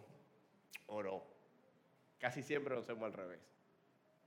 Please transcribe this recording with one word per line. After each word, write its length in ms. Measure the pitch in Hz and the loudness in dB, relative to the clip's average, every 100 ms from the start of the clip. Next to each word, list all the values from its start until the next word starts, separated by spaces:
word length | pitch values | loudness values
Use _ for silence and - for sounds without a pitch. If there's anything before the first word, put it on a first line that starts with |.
| - - - - - - - - - | -6 -18 -20 -20 -20 -20 -18 -14 -4
oró. 360 | 107 95 95 - - - - - - - - - - | 0 2 0 -4 -16 -20 -20 -20 -20 -20 -20 -20 0
Casi 240 | 123 139 | 2 2
siempre 320 | 127 147 139 | 2 2 4
lo 80 | 123 | 0
hacemos 220 | 110 113 | 0 0
al 100 | 110 | -2
revés. 260 | 95 90 85 - - - - - - - - | -2 -6 -8 -14 -20 -20 -20 -20 -20 -20 -20